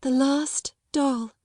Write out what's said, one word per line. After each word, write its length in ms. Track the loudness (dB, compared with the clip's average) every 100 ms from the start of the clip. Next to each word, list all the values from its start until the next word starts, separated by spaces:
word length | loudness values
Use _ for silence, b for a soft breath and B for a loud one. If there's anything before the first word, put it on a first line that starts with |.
The 80 | 0
last 640 | 2 2 2 -2 -6 -8 _ _
doll. 380 | -2 0 0 -6 _